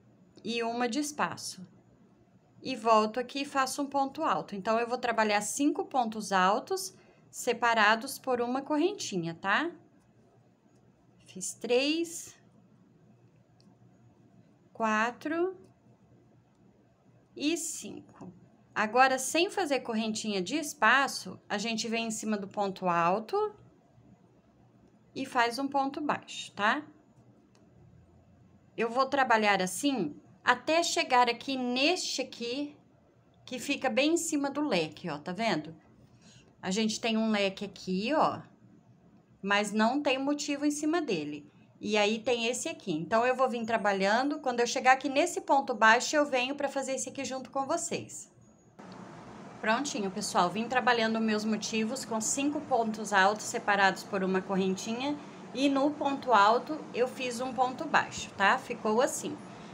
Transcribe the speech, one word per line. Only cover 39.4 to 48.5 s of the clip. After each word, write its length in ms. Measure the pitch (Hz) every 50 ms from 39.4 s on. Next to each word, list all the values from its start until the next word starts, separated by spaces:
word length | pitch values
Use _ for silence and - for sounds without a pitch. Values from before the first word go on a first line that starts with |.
mas 320 | - 196 202 208 214 208 196
não 280 | 220 214 226 262 294
tem 160 | 285 294 254
motivo 480 | 262 269 285 294 294 - 294 285 285 294
em 60 | 294
cima 300 | 294 - 311 302 320 359
dele. 500 | 302 247 196 156 147 147 147 143 - - - - - _ _ -
E 160 | - 208 214
aí, 200 | 208 208 208 226
tem 300 | 226 - 254 240 233 226
esse 220 | 233 254 240 - 320
aqui. 240 | 320 - - 202 160
Então, 320 | 151 165 - 226 220 240
eu 100 | 254 254
vou 140 | 233 262 240
vir 140 | 226 240 226
trabalhando. 760 | 220 233 208 196 208 196 190 190 196 214 240 269 294 294 294
Quando 220 | - 262 240 233
eu 60 | 240
chegar 260 | 233 - 269 226 254 262
aqui 160 | 262 - 285
nesse 320 | 262 285 339 339 - 381
ponto 340 | - - 302 269 269 262 240
baixo, 400 | 208 220 220 226 247 233 - -
eu 100 | 302 294
venho 300 | 285 262 247 247 262 285
pra 140 | 285 285 277
fazer 240 | - 277 247 247 269
esse 160 | 262 - 262
aqui 160 | - 277 269
junto 260 | 233 262 262 262 -
com 140 | - 269 269
vocês. 640 | 254 330 339 - - 196 131 110 - - - - - _ - - -